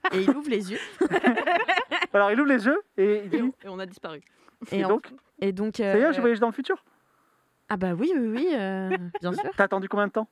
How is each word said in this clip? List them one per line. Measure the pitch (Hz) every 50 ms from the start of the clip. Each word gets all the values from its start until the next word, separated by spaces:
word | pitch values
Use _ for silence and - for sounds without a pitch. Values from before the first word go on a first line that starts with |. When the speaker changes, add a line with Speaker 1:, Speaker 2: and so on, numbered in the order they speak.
| - 381 370
Speaker 1:
Et | 381 392
il | 381
ouvre | 254 285 294 302
les | 240 202 202 180
yeux. | 208 - - - - -
Speaker 2:
<laughs> | - - - - - 247 233 - - - 349 339 320 - 381 359 - - 285 349 359 - -
Alors, | 202 202 202
il | 214 233
ouvre | 294 277
les | 269 240 196
yeux | 247 302 415 - _ _
et | - 190 208 208 214 202
il | 190 -
Speaker 3:
Et | 269
Speaker 2:
dit | 240
Speaker 3:
on, | 262 262 _ -
et | 196
on | 185 185
a | 190
disparu. | 180 185 - - 170 160 143 _ _ _ _ _ - _ _ 233 -
Speaker 1:
Et | 170 196
Speaker 2:
Et | 196
Speaker 1:
en-, | 185
Speaker 2:
donc ? | 208 - - - 254 277 _ _ _ -
Speaker 1:
et | 196 196
donc, | 190 190 208 220 202
Speaker 2:
Ça | - 220
y | 196 196 208
est, | 262
Speaker 1:
euh, | 320
Speaker 2:
j'ai | 285 277
voyagé | 233 240 233 208
dans | 233
le | 233 -
futur ? | - 262 - 381 - _ _ _ _ _ _ _ _ _ _ _ _ _ _ _ _ _ -
Speaker 1:
Ah | 208
bah | 185 190 185 175
oui, | 165 240 339 381
oui, | 285 240
oui, | 220 220 240 302 370 320
euh, | 240 196 190 190 190 190 185 381 359 180 175 - 403
bien | - 180 180
sûr. | 277 - - 392
Speaker 2:
T'as | - 202
attendu | 190 196 190 190
combien | 196 - 202 202
de | 196
temps ? | - 220 220 _